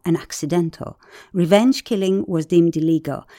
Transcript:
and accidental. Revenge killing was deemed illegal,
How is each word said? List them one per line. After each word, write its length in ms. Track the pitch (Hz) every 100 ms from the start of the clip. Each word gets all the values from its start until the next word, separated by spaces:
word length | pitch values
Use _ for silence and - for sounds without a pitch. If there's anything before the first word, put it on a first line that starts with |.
and 100 | -
accidental. 840 | 170 - - 147 175 165 - - - _ - -
Revenge 520 | 190 170 202 247 262
killing 380 | - 214 190 196 -
was 160 | 170
deemed 320 | 156 175 170 160
illegal, 500 | 160 160 156 135 -